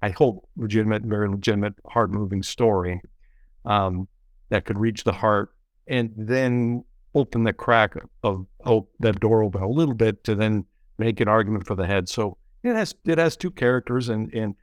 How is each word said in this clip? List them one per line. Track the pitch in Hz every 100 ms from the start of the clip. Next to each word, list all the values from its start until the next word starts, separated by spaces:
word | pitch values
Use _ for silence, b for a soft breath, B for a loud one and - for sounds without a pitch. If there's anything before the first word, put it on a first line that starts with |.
I | 101
hope | 92 139 95 - -
legitimate, | 110 110 107 107
very | 113 104 104
legitimate, | 98 98 101 104 101 -
heart-moving | 120 104 104 101 98
story, | 95 - 117 98 90 90 - _ _ _ - _ -
um, | 104 95 92 95 _ _ _ -
that | 104 -
could | 101
reach | 113 113 -
the |
heart | 98 110 104 104 _ _ _ -
and | 127 113 110
then | 107 127 131 123 117 120 - _ _ 147
open | 127 117
the | 113
crack | 107 - 117 107 - - -
of | 113 95 92 -
hope, | 131 110 - -
that | 110 95
door | 110 113
open | 107 95
a | 95
little | 139 160 110
bit | 113 101 -
to | 104
then | 110 107 - _ _ -
make | 113 -
an | 107
argument | 110 104 107 92
for | 95
the | 90
head. | 98 92
So | - 104 - _ _
it | 240 220
has, | 196 - -
it | 160
has | 165 -
two | 185
characters, | - 123 127 - 123 117
and, | 110 110
and | 117 107 -